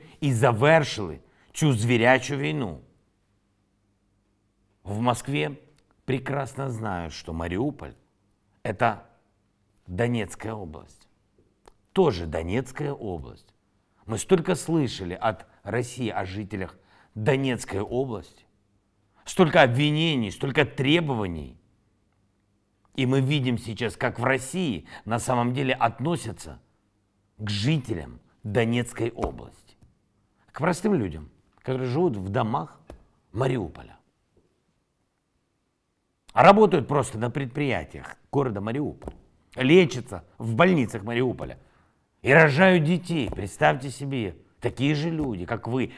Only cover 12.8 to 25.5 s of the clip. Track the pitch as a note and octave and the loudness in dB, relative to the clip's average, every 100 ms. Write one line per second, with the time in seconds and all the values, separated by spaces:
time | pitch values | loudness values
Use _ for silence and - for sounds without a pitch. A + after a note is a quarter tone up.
12.8 | C#3+ C#3 G#2+ E2 B1 - _ _ _ _ | -8 -8 -8 -10 -12 -20 _ _ _ _
13.8 | _ _ - A2 - F#3 F3+ D3+ - E3 | _ _ -8 -4 2 2 2 -4 0 0
14.8 | A#2+ - F2 F2+ A2+ - - _ G2+ B2 | -2 -4 -8 -4 -4 -4 -10 _ -6 -4
15.8 | A#2+ B2 A2 F#2 F#2+ G2 G2 G2 F2 - | -4 -6 -6 -4 -6 -8 -8 -8 -10 -12
16.8 | _ _ _ G#2+ A2 C3+ C3+ A2+ - F#2+ | _ _ _ -4 0 0 0 -4 -6 -6
17.8 | G#2 A#2+ C3+ G2+ - - _ _ _ _ | -4 -4 -4 -8 -12 -20 _ _ _ _
18.8 | _ _ _ _ - - D#3 E3+ C3 A#2+ | _ _ _ _ -4 2 4 6 6 6
19.8 | D3 D3+ E3 C3+ G2+ - C#3 D3+ C3+ - | 2 2 0 0 -2 -4 -2 0 0 0
20.8 | C3+ E3+ D3+ A#2 F#2+ D#2+ C2 - _ _ | 2 2 2 -2 -4 -6 -10 -18 _ _
21.8 | _ _ _ _ _ _ _ _ _ _ | _ _ _ _ _ _ _ _ _ _
22.8 | _ - B2+ C3+ C3 D3+ B2+ A2+ A2 G#2+ | _ -2 0 2 2 0 0 -4 -6 -6
23.8 | A2+ - B2 - C3 C3 C3 F#3 D#3+ D#2+ | -6 -2 -4 -2 0 0 -2 -4 -4 -4
24.8 | - - G#2 A#2 - B2 A#2+ | -8 -14 -6 -4 0 0 0